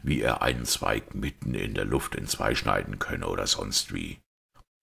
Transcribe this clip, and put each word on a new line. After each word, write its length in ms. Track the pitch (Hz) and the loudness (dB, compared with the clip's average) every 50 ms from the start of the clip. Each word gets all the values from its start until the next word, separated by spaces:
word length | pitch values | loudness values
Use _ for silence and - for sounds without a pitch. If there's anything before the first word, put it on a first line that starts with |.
| - | 0
wie 160 | - 73 64 | 2 2 2
er 220 | 52 60 58 - - | 4 2 2 2 2
einen 220 | - 64 60 60 | 2 2 0 0
Zweig 500 | 57 - - - - 53 55 - - - | 0 0 0 2 2 0 0 -2 -4 -6
mitten 400 | - - - - - - - 64 | -4 -4 -4 -4 -4 -2 -2 -2
in 200 | 50 50 52 55 | 0 0 -2 0
der 100 | 50 50 | 0 0
Luft 300 | 50 53 67 - - - | 2 2 0 0 0 -4
entzweischneiden 840 | - - - - - - - 58 - - 53 50 50 50 - 50 - | -4 -4 -4 -2 0 2 2 2 2 2 2 2 2 2 0 -4 -4
könne 260 | - - - 50 50 | -4 -2 -2 -2 -2
oder 220 | 50 50 50 50 - | -2 -2 0 0 0
sonst 440 | - - - 50 - - - - - | 0 0 0 0 0 0 0 0 -2
wie. 280 | - 50 50 - - - _ _ _ _ _ _ - - _ _ _ | -6 -6 -6 -8 -12 -16 _ _ _ _ _ _ -20 -20 _ _ _